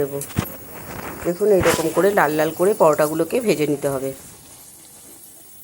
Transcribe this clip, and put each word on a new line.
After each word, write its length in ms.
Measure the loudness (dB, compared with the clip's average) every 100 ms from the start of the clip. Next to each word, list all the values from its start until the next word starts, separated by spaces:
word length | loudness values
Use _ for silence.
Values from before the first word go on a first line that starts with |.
দেব। 120 | -2 -6 -8 -6 -8 -8 -18 -18 -14 -12 -12 -8 -6
দেখুন, 220 | 0 4 4
এইরকম 300 | 4 2 0 2
করে 120 | 2 4
লাল 140 | 2 2
লাল 120 | 0 0
করে 140 | 0 4
পরোটাগুলোকে 540 | 4 4 0 0 -2 -2 0
ভেজে 200 | 0 0
নিতে 160 | 0 -2
হবে। 160 | -4 -6 -10 -16 -20 -20 -20 -20 -20 -20 -20 -20 -20 -20 -20 -20 -20